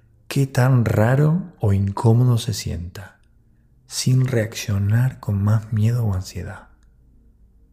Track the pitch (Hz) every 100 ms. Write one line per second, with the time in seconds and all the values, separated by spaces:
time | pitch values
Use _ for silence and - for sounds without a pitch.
0 | _ _ _ 139 135 - 127 123 104 101
1 | 110 135 151 175 - - 101 98 98 101
2 | 117 117 127 117 - 101 - 85 87 -
3 | 92 _ _ _ _ _ _ _ _ -
4 | 127 127 127 117 107 - - 98 101 113
5 | 131 - - 101 101 107 107 110 110 120
6 | 110 95 - 92 92 92 - _ - _
7 | _ _ _ _ - _ _